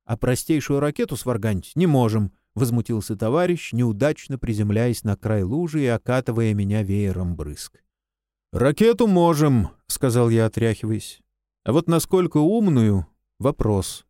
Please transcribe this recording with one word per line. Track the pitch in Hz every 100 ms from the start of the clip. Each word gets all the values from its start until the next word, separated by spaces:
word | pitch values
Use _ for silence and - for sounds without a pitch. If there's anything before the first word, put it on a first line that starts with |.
| -
а | 113
простейшую | - - - 156 - 139
ракету | 147 147 233 131
сварганить | 127 113 110 95 - -
не | 180
можем, | 135 113 110 98 - _ 104
возмутился | 127 120 107 110 - 104
товарищ, | 110 156 180 175 -
неудачно | 113 120 101 147 156 - 131
приземляясь | 120 104 104 104 120 113
на | 110 101
край | 110 107
лужи | 92 147 170 151
и | 127
окатывая | 113 - 127 127 113 113
меня | 104 98 107
веером | 98 101 101 90 90 85
брызг. | 76 71 - _ _ _ _ _ _ _ _
«Ракету | 87 135 156 226 240 226
можем», | 180 170 151 151 120 87 - -
сказал | - 131 120 117
я, | 113 110
отряхиваясь. | - 113 107 110 107 - - _ _ _ _ -
«А |
вот | 147 170
насколько | 165 - 185 175 151
умную — | 156 226 202 131 110 95 80 _ _ _
вопрос. | 127 - 107 98 - - _